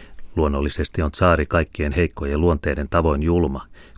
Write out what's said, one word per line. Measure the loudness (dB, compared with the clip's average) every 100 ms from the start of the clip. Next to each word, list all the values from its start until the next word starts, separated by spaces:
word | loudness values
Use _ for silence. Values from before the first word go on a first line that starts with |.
| -18 -14 -6 0
Luonnollisesti | 0 0 -2 -2 -4 -2
on | -4
tsaari | 2 2 4 2
kaikkien | 0 -2 -4 -2
heikkojen | 0 0 -2 -4 2
luonteiden | 2 2 -2 -4 0
tavoin | 2 2 2
julma, | 2 2 0 -4 -12 -20 -20